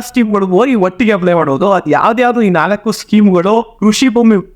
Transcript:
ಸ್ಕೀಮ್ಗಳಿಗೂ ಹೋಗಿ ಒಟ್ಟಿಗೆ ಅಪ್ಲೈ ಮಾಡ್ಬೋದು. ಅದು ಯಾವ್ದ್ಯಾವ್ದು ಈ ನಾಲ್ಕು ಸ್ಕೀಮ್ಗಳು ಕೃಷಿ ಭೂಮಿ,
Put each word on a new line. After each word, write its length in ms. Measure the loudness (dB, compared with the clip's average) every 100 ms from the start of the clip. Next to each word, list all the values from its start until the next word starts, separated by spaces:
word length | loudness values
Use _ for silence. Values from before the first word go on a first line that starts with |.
ಸ್ಕೀಮ್ಗಳಿಗೂ 580 | -2 -4 -2 -2 0 0
ಹೋಗಿ 160 | 0
ಒಟ್ಟಿಗೆ 380 | 0 -2 -2 -2
ಅಪ್ಲೈ 200 | 0 0
ಮಾಡ್ಬೋದು. 400 | 0 0 -2 0
ಅದು 180 | 0 0
ಯಾವ್ದ್ಯಾವ್ದು 520 | 0 0 0 0 0
ಈ 80 | 0
ನಾಲ್ಕು 420 | 0 -2 -2 -4
ಸ್ಕೀಮ್ಗಳು 840 | -8 -2 2 2 2 2 0 -2 -4
ಕೃಷಿ 280 | -2 0 0
ಭೂಮಿ, 460 | 2 2 2 -2